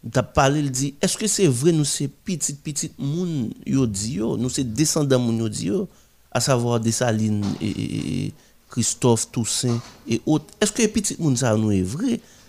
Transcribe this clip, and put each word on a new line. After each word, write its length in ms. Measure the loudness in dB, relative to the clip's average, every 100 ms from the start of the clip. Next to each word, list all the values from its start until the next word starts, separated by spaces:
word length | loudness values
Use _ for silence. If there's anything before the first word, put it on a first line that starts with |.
| -4
T'as 100 | -4
parlé, 380 | -2 2 2 2
il 100 | -2
dit, 240 | -2 -4 -2
est-ce 160 | -2 -2
que 100 | -2
c'est 200 | 2 2
vrai, 260 | 4 2
nous, 120 | 2
c'est 220 | 2 -2 -4
petit, 460 | -6 -6 -4 -4
petit 400 | -6 -8 -6 -8 -6
moun, 520 | -4 -2 -2 -2 -4 -6 -2
yo 200 | 2 2
di 280 | 0 -4
yo, 220 | -2 -2 -2
nous, 120 | -2
c'est 140 | -2
descendant 560 | -4 0 0 2 2 2
moun, 200 | 2 0
yo 100 | -2
di 180 | -2 -2
yo, 220 | -2 -2 -10 _ _ _
à 100 | -2
savoir 380 | 2 2 2 2
Dessalines 680 | 2 0 0 2 2 0 0 -2
et, 80 | -4
et, 560 | -4 -4 -4 -4 -4 -4
et 60 | -8 -20 _ _
Christophe, 640 | -4 -2 2 4 4 0
Toussaint 480 | -4 -2 -2 0 -2 -4 -16 -4
et 140 | -2 0
autres. 200 | 0 -2 -2
Est-ce 120 | -2
que 140 | 2 0
petit 300 | 0 -2 -2
moun, 180 | 0 2
ça, 200 | 2 2
nous, 160 | 4
est 100 | 2
vrai? 380 | 0 -2 -2 -2 -6 -20